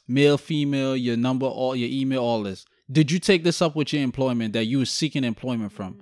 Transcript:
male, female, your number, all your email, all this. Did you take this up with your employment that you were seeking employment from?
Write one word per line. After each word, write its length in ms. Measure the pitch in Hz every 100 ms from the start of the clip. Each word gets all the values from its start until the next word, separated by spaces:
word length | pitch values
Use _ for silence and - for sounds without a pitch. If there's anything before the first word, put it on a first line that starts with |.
| -
male, 300 | 131 143 143
female, 580 | - 156 143 139 135 131
your 220 | 120 117
number, 280 | 127 131 131
all 300 | - 127 127
your 140 | 120
email, 320 | 135 135 131
all 200 | 120 113
this. 220 | 101 92 - _ -
Did 200 | 139 143
you 80 | 180
take 240 | - 185
this 180 | 170 165
up 140 | 170 151
with 180 | 147
your 80 | 151
employment 520 | 131 131 131 120 110
that 120 | 110 113
you 140 | 135
were 60 | 123
seeking 380 | - 156 143
employment 500 | 123 110 127 117 104
from? 260 | - 95 98